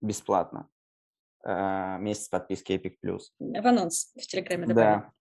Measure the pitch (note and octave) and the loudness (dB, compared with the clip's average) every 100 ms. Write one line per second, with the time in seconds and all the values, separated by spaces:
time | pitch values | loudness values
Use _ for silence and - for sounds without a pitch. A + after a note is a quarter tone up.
0 | G#2+ G2+ - G2 E2 - - _ _ _ | -6 -4 0 2 2 -6 -16 _ _ _
1 | _ _ _ _ - F#2 G2 F#2+ F#2+ F#2 | _ _ _ _ -4 -2 0 -2 -4 -4
2 | G#2 G#2 - F2+ - F#2+ - F#2+ F#2 - | -4 -4 -4 -4 -4 -6 -2 -4 -4 -8
3 | G2 F#2 - - - - A#3 A#3+ F3 E3 | -6 -6 -8 -12 -8 -2 2 4 2 -4
4 | - - - F#3+ F#3 F3+ E3+ A2+ A2 G#2 | -6 -12 -8 -6 -4 -4 2 6 6 6
5 | - _ | 0 _